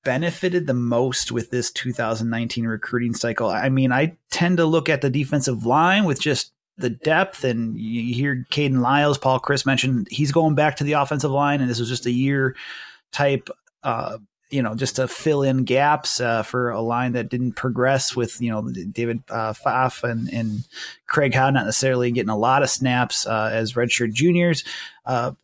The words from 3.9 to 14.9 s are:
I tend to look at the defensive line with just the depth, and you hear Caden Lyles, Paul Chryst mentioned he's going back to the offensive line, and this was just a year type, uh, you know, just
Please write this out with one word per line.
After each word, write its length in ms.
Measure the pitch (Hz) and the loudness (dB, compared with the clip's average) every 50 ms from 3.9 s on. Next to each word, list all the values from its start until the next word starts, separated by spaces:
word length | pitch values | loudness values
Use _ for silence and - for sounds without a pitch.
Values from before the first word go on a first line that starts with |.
I 260 | 123 131 156 165 - - _ _ | 2 2 0 0 -2 -8 _ _
tend 280 | - - 170 175 185 170 | -2 0 2 2 4 4
to 60 | 165 | 4
look 240 | 156 165 160 - 160 | 4 2 2 2 2
at 120 | 151 135 | 0 0
the 100 | 147 139 | 0 0
defensive 560 | 127 151 135 - 156 143 127 135 123 107 110 | 0 0 0 0 0 0 0 0 -2 0 0
line 380 | 117 127 151 165 180 190 208 208 | 2 4 4 4 4 4 4 4
with 160 | 165 131 - | 2 0 0
just 320 | - 151 135 - - - _ _ _ _ _ - | 0 0 0 0 -2 -6 _ _ _ _ _ -4
the 120 | 127 120 | -4 -4
depth, 520 | 113 - - 151 156 175 196 - - - | -4 -2 0 2 2 2 2 0 -2 -2
and 380 | - 127 113 117 117 113 110 113 | -2 -2 0 0 -2 -4 -4 -6
you 340 | 113 110 117 117 113 123 117 | -6 -6 -4 -4 -2 -2 -2
hear 320 | 123 139 143 135 127 127 - | 0 0 0 0 -2 -4 -4
Caden 320 | - 147 147 135 131 127 | -2 0 0 2 2 2
Lyles, 340 | 120 123 139 147 147 147 143 | 4 4 4 4 4 4 2
Paul 240 | - - 131 131 127 | 2 2 2 2 2
Chryst 240 | - - 143 131 - | 2 0 0 0 2
mentioned 440 | 135 135 127 - 135 127 117 98 - | 2 2 2 2 2 0 0 -2 -2
he's 200 | - 143 151 139 | -2 -2 0 2
going 240 | 143 165 160 160 147 | 2 4 4 4 4
back 220 | 147 151 151 139 | 4 2 2 2
to 80 | - 143 | 0 -2
the 80 | 143 | 0
offensive 380 | 151 147 139 - 151 139 151 143 | 2 2 2 0 0 0 0 0
line, 320 | 135 139 143 143 143 143 | 0 2 2 2 2 2
and 80 | 131 123 | 0 0
this 100 | 117 117 | 0 -2
was 80 | 120 117 | -2 -4
just 160 | 127 117 - | -4 -4 -2
a 60 | 127 | -2
year 440 | 123 123 135 139 139 139 135 127 127 - - - - - - - - _ _ _ | 0 2 2 2 2 2 0 0 -2 -6 -12 -16 -16 -16 -18 -20 -20 _ _ _
type, 360 | - - 143 143 139 135 - - - _ _ _ _ _ | -2 0 0 2 0 0 -4 -8 -16 _ _ _ _ _
uh, 360 | - 131 117 117 - - 110 110 104 _ _ _ _ _ | -6 -4 -4 -4 -4 -6 -8 -12 -14 _ _ _ _ _
you 120 | 143 135 | -4 -2
know, 120 | 120 107 110 | -2 -2 -2
just 220 | 117 131 - | -4 -4 -4